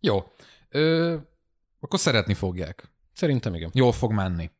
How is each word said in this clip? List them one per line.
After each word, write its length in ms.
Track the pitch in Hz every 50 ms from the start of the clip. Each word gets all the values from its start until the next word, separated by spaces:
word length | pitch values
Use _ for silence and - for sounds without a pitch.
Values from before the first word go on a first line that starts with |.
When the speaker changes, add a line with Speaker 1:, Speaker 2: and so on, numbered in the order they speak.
Speaker 1:
Jó. 220 | - 170 107 98 87 - _ _ - - - _ _ _
Ö, 480 | - 135 151 160 165 165 165 170 165 156 151 _ _ _ _ _ _ _ _ _ _ _
akkor 180 | - - - -
szeretni 360 | - - 127 113 95 - 104
fogják. 580 | - - 95 90 90 87 76 92 - - - _ _ _ _ _
Speaker 2:
Szerintem 420 | - - 160 139 123 - 120 90
igen. 160 | 82 80 82 -
Speaker 1:
Jól 200 | 120 131 123 117
fog 200 | - - 117 107
menni. 380 | 104 95 95 90 85 82 82 _ _